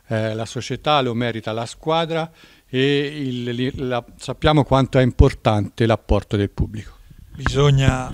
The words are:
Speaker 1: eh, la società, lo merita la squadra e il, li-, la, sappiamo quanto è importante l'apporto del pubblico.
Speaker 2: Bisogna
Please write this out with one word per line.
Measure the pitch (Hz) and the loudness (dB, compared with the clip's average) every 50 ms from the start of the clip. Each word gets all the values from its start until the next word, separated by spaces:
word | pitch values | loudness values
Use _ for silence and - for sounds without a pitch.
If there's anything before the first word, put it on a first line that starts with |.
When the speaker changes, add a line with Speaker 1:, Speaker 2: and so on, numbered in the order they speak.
| _ _ | _ _
Speaker 1:
eh, | 113 110 110 110 110 | -4 -2 -2 -4 -4
la | 110 110 | -6 -8
società, | - - 127 110 - 135 120 - 151 151 147 | -8 -8 -10 -8 -8 -10 -6 -2 0 2 2
lo | 131 123 117 | 2 0 -2
merita | 113 123 120 110 113 104 - 110 | -2 -2 -2 -4 -6 -6 -6 -6
la | 113 117 | -6 -8
squadra | 113 - - - 156 160 165 165 160 165 165 160 165 - _ - - - _ _ _ | -8 -12 -10 -6 -4 -2 -2 -2 -2 -4 -4 -6 -6 -10 _ -20 -20 -20 _ _ _
e | - 127 131 139 143 143 | -2 0 0 2 2 0
il, | 147 143 151 151 143 131 123 123 120 | -2 -4 -6 -8 -6 -6 -6 -6 -6
li-, | 120 120 120 127 127 143 | -6 -4 -4 -4 -4 -4
la, | - 139 127 123 120 - - - - | -6 -6 -4 -4 -4 -6 -8 -14 -14
sappiamo | - - 127 - - 156 151 151 127 | -12 -12 -8 0 2 4 4 4 4
quanto | - 131 135 135 - - 135 | 4 4 2 2 4 2 2
è | 127 | 2
importante | 123 117 - 139 135 - - - 120 107 107 101 - - - 120 | 2 4 4 4 4 4 2 0 2 2 2 0 -2 -2 0 2
l'apporto | 113 113 - - - 107 101 - - - | 2 2 0 0 0 0 0 0 0 0
del | 104 101 98 | 0 0 0
pubblico. | - - - 98 101 110 104 - - - - - - - - - - | -2 -4 -4 -4 -6 -10 -14 -16 -20 -20 -20 -20 -20 -20 -20 -20 -16
Speaker 2:
Bisogna | - 135 127 120 131 143 143 139 135 135 131 127 131 127 123 | -8 -6 -2 0 2 4 4 4 4 4 2 2 0 -2 -4